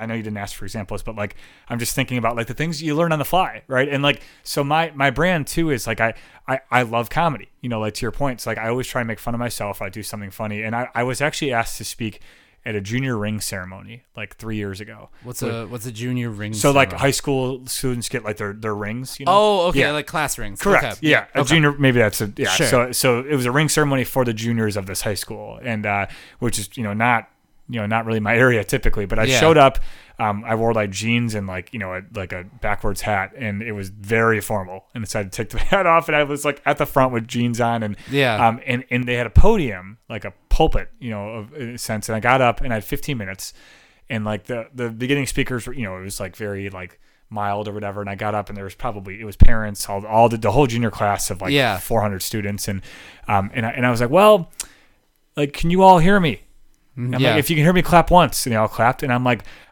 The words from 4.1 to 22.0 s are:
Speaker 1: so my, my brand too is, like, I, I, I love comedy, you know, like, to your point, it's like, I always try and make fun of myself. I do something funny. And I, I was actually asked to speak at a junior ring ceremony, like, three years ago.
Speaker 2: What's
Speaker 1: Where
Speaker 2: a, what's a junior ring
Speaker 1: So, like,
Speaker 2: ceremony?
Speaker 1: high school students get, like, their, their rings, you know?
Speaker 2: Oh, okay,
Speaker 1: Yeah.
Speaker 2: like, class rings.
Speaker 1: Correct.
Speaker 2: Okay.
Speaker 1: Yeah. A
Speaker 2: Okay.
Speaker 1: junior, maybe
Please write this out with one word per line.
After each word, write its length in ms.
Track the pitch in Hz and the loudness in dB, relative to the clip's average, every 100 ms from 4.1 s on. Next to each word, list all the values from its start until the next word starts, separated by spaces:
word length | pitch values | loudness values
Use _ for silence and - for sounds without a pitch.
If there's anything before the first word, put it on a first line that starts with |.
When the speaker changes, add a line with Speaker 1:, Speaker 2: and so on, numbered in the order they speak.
| 139 - - | 0 -4 -18
Speaker 1:
so 220 | - - | -8 -4
my, 260 | 139 156 165 | 0 0 0
my 160 | 147 139 | 0 0
brand 360 | 135 175 175 131 | 2 0 0 -2
too 240 | - 165 | -2 0
is, 160 | 127 117 | -2 -2
like, 140 | 110 | -2
I, 140 | 113 - - - - | -2 -4 -16 -14 -6
I, 120 | 131 - | -6 0
I 120 | 120 | 0
love 280 | 117 117 117 | 2 -2 -2
comedy, 380 | - 170 120 - _ | 0 0 -2 -12 _
you 80 | 127 | -6
know, 120 | 113 | -4
like, 140 | 107 | -4
to 80 | - | -4
your 100 | 117 | -6
point, 260 | - 143 120 | -2 -4 -4
it's 80 | - | -6
like, 120 | 107 | -6
I 100 | 113 | -2
always 180 | 123 123 | -4 -2
try 140 | 131 | -4
and 60 | 113 | -4
make 100 | 107 | -6
fun 160 | - | -6
of 60 | 117 | -4
myself. 420 | 120 - 104 98 | -4 -4 -6 -6
I 60 | 101 | -10
do 140 | 110 | -10
something 280 | 101 110 101 | -10 -10 -12
funny. 320 | - 107 104 | -8 -8 -6
And 120 | 110 | -4
I, 140 | 117 123 | -4 -4
I 80 | 117 | -4
was 180 | 123 123 | -2 -2
actually 320 | 143 - 143 | -4 -2 -2
asked 240 | 117 113 - | -2 -2 -6
to 60 | |
speak 360 | 107 - 110 - - _ _ _ 123 | -12 -8 -8 -10 -20 _ _ _ -8
at 80 | |
a 60 | 107 | -6
junior 360 | 98 120 135 113 | -4 -4 -2 -2
ring 240 | 104 107 | -2 -4
ceremony, 600 | - 98 92 95 98 117 _ | -6 -10 -12 -16 -18 -20 _
like, 220 | - 104 - | -14 -14 -12
three 200 | 113 107 | -8 -6
years 260 | 101 95 | -6 -8
ago. 260 | 107 110 - - | -14 -18 -20 -20
Speaker 2:
What's 180 | 120 120 | -14 -8
Speaker 1:
Where 220 | 117 117 | -6 -6
Speaker 2:
a, 40 | 107 | -8
what's 200 | 120 117 | -12 -12
a 40 | |
junior 360 | 110 123 123 120 | -8 -6 -4 -4
ring 240 | 101 104 | -6 -8
Speaker 1:
So, 200 | 107 147 | 0 4
like, 180 | 139 131 | 4 2
Speaker 2:
ceremony? 100 | - 135 | 2 0
Speaker 1:
high 40 | |
school 540 | 123 - 135 127 131 127 | 0 -2 -2 -2 -6 -8
students 440 | - 131 123 110 | -6 -4 -4 -6
get, 120 | 127 | -6
like, 140 | 107 107 | -6 -6
their, 160 | 104 | -6
their 220 | 104 110 | -6 -6
rings, 440 | 104 104 117 131 - | -6 -6 -8 -10 -4
you 60 | |
know? 80 | 139 | 2
Speaker 2:
Oh, 320 | 196 214 202 175 | 4 6 4 2
okay, 120 | 139 | 2
Speaker 1:
Yeah. 120 | 143 | 2
Speaker 2:
like, 140 | 147 143 | 0 -4
class 300 | 160 139 - | -4 -4 -4
rings. 240 | 104 104 | -8 -4
Speaker 1:
Correct. 240 | 202 190 | 2 2
Speaker 2:
Okay. 120 | 127 95 | 2 -2
Speaker 1:
Yeah. 240 | 156 135 101 | 2 2 2
A 60 | - | -2
Speaker 2:
Okay. 140 | 131 | 4
Speaker 1:
junior, 180 | 160 147 | 4 4
maybe 280 | 139 139 123 | 4 4 4